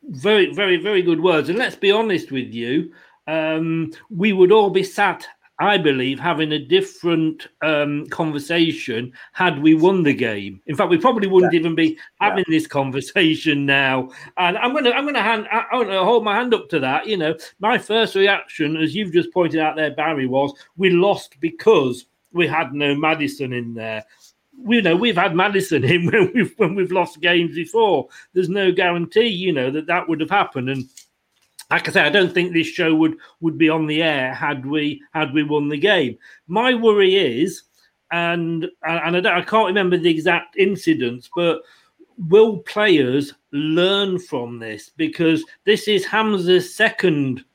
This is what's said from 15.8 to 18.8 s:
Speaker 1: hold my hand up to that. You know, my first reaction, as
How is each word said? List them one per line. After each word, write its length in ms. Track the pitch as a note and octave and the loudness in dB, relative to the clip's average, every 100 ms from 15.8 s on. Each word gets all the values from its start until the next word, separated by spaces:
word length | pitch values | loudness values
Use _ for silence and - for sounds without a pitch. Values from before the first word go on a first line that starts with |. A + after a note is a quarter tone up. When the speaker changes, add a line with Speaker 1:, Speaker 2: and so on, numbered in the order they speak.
| A3 F#3+ | -2 0
Speaker 1:
hold 200 | F#3 A#3+ | 2 2
my 120 | G#3+ G#3 | 2 -2
hand 180 | B3 | 0
up 140 | G#3+ - | -2 -2
to 100 | D#3+ | -4
that. 280 | C3 C3 - | -2 -2 -2
You 80 | G3+ | -4
know, 180 | D#3 D#3+ - _ | -2 -4 -10 _
my 200 | G#3 A#3+ | -2 -2
first 360 | - G#3+ A3 | 0 0 0
reaction, 600 | G3 G3 G3 - - D3 | 2 2 2 -2 -6 -4
as 180 | D#3 | -2